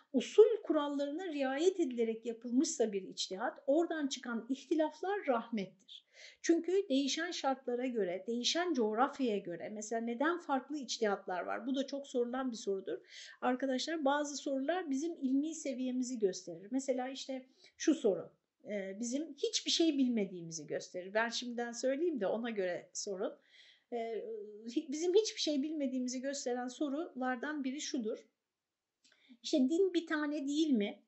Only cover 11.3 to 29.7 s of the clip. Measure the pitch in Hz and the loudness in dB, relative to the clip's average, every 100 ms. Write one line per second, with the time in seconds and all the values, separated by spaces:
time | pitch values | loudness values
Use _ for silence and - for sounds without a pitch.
11.3 | 180 190 202 226 269 269 277 277 254 240 | -4 -2 -4 -2 -2 -2 -4 -4 -2 0
12.3 | 254 262 220 - 196 - 359 - - - | 0 -2 -4 -2 -2 -2 -8 -8 -18 -18
13.3 | - 254 254 269 254 277 330 269 285 294 | -4 0 0 0 -2 -2 0 2 2 0
14.3 | 277 302 269 277 359 339 262 330 330 269 | -4 -2 -2 0 0 0 -2 -2 -2 0
15.3 | 269 311 320 285 247 254 254 247 254 202 | 2 0 -2 -4 -2 -2 -2 -2 0 0
16.3 | 180 - 165 196 262 269 254 254 269 - | 0 -8 -12 -4 -4 0 0 -2 -6 -8
17.3 | 262 254 _ - - - 285 220 175 - | -8 -10 _ -20 -2 2 4 4 2 -2
18.3 | _ _ _ - 208 190 196 233 262 311 | _ _ _ -8 -6 -6 -6 -4 -4 -6
19.3 | 277 453 - 311 - 330 277 254 226 196 | -2 -2 -2 0 4 4 6 4 4 0
20.3 | 180 165 160 147 139 - 180 180 208 233 | -4 -8 -10 -4 -6 -4 -10 -4 0 0
21.3 | 226 247 240 240 233 262 277 349 285 185 | -2 -6 -4 -4 -2 0 2 0 0 0
22.3 | 220 240 214 185 165 - - - 185 220 | 0 -2 -2 -2 -2 -6 -8 -6 -4 -4
23.3 | - _ - - - - 233 226 220 202 | -6 _ -20 -20 -20 -8 -6 -4 -4 -6
24.3 | 220 208 208 226 311 277 302 349 359 427 | -8 -10 -12 -6 -6 -4 -2 6 6 6
25.3 | - - 294 302 311 269 254 254 262 269 | 0 0 0 0 0 -2 -2 -2 -4 -4
26.3 | 277 254 247 254 254 294 277 349 247 254 | -4 -2 -2 -4 -2 -2 -2 -4 -4 -2
27.3 | 254 277 302 262 277 - 294 214 - - | -2 -2 -2 -2 -4 -4 -2 -2 -4 -8
28.3 | _ _ _ _ _ _ _ _ _ _ | _ _ _ _ _ _ _ _ _ _
29.3 | 247 - 311 262 | -14 0 2 4